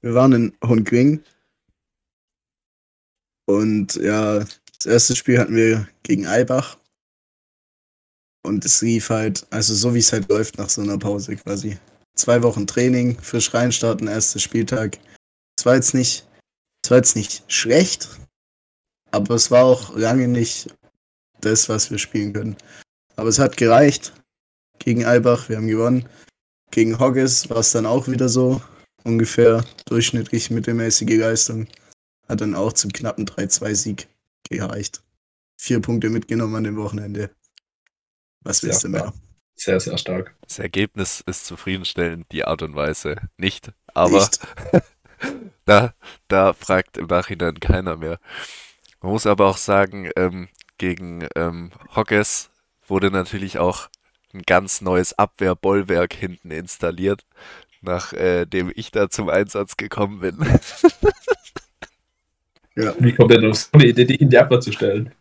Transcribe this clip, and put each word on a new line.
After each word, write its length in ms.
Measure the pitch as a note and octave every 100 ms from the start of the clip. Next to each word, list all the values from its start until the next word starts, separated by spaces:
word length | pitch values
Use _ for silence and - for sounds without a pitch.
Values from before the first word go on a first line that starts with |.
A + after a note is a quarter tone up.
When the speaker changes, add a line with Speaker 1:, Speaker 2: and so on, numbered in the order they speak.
Speaker 1:
wir 120 | A#2
waren 180 | A#2+ C3+
in 200 | B2 A2+ _
Hohengring. 580 | A#2+ A2+ G2+ A#2+ C3+ D3+ _ _ _ _ _ _ _ _ _ _ _ _ _ _ _ _ _ _ _ _ _ _ -
Und 500 | G2+ G#2+ G#2+ G2 -
ja, 420 | G2+ G#2+ G#2+ G#2
das 460 | G#2 - - _ -
erste 300 | A#2 - A#2+
Spiel 220 | - B2
hatten 180 | - A2+
wir 320 | A2+ A2 G2+ _
gegen 240 | - G2 F2+
Eibach. 500 | A2 B2+ B2+ - - _ _ _ _ _ _ _ _ _ _ _ _ _ _ _ _
Und 200 | - G2+
es 180 | - -
lief 280 | A2+ A2+ -
halt, 360 | A2 A2 G2 -
also 240 | A2 A2
so 200 | G#2+ A#2+
wie 60 | A#2+
es 120 | A#2
halt 160 | A2+ F#2+
läuft 300 | G#2 A2 -
nach 100 | G2
so 140 | -
einer 160 | G#2 G2+
Pause 380 | G2+ G2+ G2 G#2
quasi. 420 | - G2+ G#2 F#2+ _ _ _
Zwei 280 | - - A#2+
Wochen 240 | A#2+ G#2+ G2
Training, 520 | - B2+ B2+ B2 A#2+
frisch 340 | - A#2 -
reinstarten, 540 | A#2 B2 A#2+ A#2 G2+ G#2+
erster 300 | A2 - G#2
Spieltag. 600 | - A#2 G#2+ B2+ A2 - _ _ _ _ _ -
Es 60 |
war 100 | A#2+
jetzt 200 | C3 A#2+
nicht, 320 | C3 B2+ - _ _ _ _ _ _
es 60 | -
war 80 | B2
jetzt 180 | B2 A2
nicht 280 | G2+ - _
schlecht, 580 | - A2+ C#3 F#3 - - - - _ _ _ _ _ _ _ _
aber 220 | G#2 G2+
es 160 | A#2 -
war 140 | B2
auch 320 | B2+ B2 - G#2+
lange 320 | A2+ B2+ B2
nicht 460 | B2 A2+ - - - _ _ _ _ _ _
das, 280 | G#2+ A2 -
was 220 | A2 -
wir 80 | G#2
spielen 340 | - G#2+ G#2
können. 240 | G#2 G#2+ G2 _ - _ _ _ -
Aber 120 | A2
es 100 | A2
hat 180 | C3 -
gereicht 560 | A#2 A#2 D3 - - - _ _ _ _ _ _
gegen 260 | - A#2+
Eibach, 440 | A#2 B2 A#2+ A#2+ -
wir 80 | A2
haben 120 | A2
gewonnen. 400 | A2 A#2+ B2+ A#2+ _ _ _ _ _ _
Gegen 260 | - A2+ A2+
Hogges 500 | B2+ C3 C3 B2 -
war 80 | A2+
es 120 | A2+
dann 140 | A#2 A2
auch 220 | B2+ B2+
wieder 200 | B2+ B2+
so, 320 | B2 B2+ C3 - - _ _
ungefähr 600 | A#2 A#2 A2+ - A#2 A2+ A#2+ - -
durchschnittlich 640 | A#2 A2+ A#2+ A2 A#2 -
mittelmäßige 680 | A2+ G#2+ A#2 A2+ - G#2+ A2
Leistung. 500 | A2+ A2+ - A2+ A2+ - _ _ _ _ _
Hat 120 | A2
dann 140 | G#2+
auch 180 | F2 A2
zum 200 | - G2+
knappen 340 | - A#2 - G2+
drei 200 | - G2+
zwei 280 | - G#2+
Sieg 340 | G#2 A2 G2 - _ _ _ -
gereicht. 520 | - F#2+ G#2 G2+ - _ _ _ _ _ _
Vier 220 | - A#2+
Punkte 280 | G#2 A#2 A2
mitgenommen 460 | A2+ - A#2 A2 A2
an 80 |
dem 120 | A2 G#2+
Wochenende. 540 | G#2 G#2 G#2 G2+ G2+ _ _ _ _ _ _ _ _ _ _ _
Was 140 | - -
Speaker 2:
Sehr 120 | -
Speaker 1:
willst 140 | D#3+
du 40 | -
Speaker 2:
stark. 160 | D3
Speaker 1:
mehr? 100 | G#2+ - _ _ _
Speaker 2:
Sehr, 240 | - - F#2
sehr 180 | - F2
stark. 360 | - F#2 F#2+ _ -
Speaker 3:
Das 100 | -
Ergebnis 600 | G2+ F#2+ G#2 - F#2+ - -
ist 180 | F#2
zufriedenstellend, 840 | - E2+ - F#2+ F2+ - E2+ E2 D#2+
die 120 | D#2
Art 180 | - D#2+
und 120 | D#2+
Weise 420 | D2 D2 D#2 - D2 - _
nicht. 340 | F#2 - - _ -
Aber 260 | - F2+ G2
Speaker 1:
Nicht. 220 | G2 - - - -
Speaker 3:
<laughs> 920 | - - _ _ _ C#4 C#4 A3 _ -
da, 280 | - A#2+ _ - - _
da 260 | F#2+ F#2+
fragt 420 | E2+ - F#2 - -
im 100 | E2+
Nachhinein 540 | F2 - E2+ F2 D#2
keiner 360 | - F2+ F#2 E2
mehr. 220 | D#2+ E2+ - - - - - _ _ _
Man 100 | F#2
muss 140 | G#2+ G#2+
aber 200 | G2+ G2
auch 120 | -
sagen, 520 | - G2 G2 G2 F2+ -
ähm, 320 | F#2 F2+ F2+ - _ _
gegen, 500 | F#2 F2 F2+ E2+ D#2+ -
ähm, 340 | E2+ E2+ F2 - -
Hogges 560 | - G#2+ G#2 G#2 - - _ _ _ _
wurde 220 | F#2+ F#2+
natürlich 480 | F#2+ F2+ G2+ F#2+ -
auch 300 | F2 F2 - _ _ _ _
ein 100 | G2
ganz 380 | F2 F2+ F#2+ -
neues 360 | F#2 F2+ F2+ -
Abwehrbollwerk 960 | G#2 _ F#2+ F2+ G2 G2+ F#2+ F2 F2+
hinten 360 | - F#2+ F2 F2
installiert, 720 | D#2 F2+ - F2 E2+ F#2+ G2+ _ _ - - _ _
nach, 300 | F#2 F2 -
äh, 320 | - F#2 F2 F2
dem 260 | F#2+ F2+
ich 160 | - A2
da 200 | A2 G2
zum 180 | - F#2+
Einsatz 480 | F2+ G2+ G#2 G2 -
gekommen 440 | G2+ - G2+ G2+
bin. 180 | F2+ G2
<laughs> 200 | D3+ - - - E4+ - G#4 - - - - - _ _ - _ _ _ _ _ _ _ _
Speaker 1:
Ja. 200 | - A2 -
Speaker 2:
Wie 140 | B2
kommt 160 | - A2+
denn 140 | A#2 A2
auf 60 | G#2+
so 100 | -
eine 100 | D3+ B2
Idee, 200 | A#2 B2
dich 140 | C3+
in 100 | C#3+
die 80 | B2
Abwehr 220 | C3+ B2
zu 120 | A#2+
stellen? 400 | - G#2 G#2 A#2+ _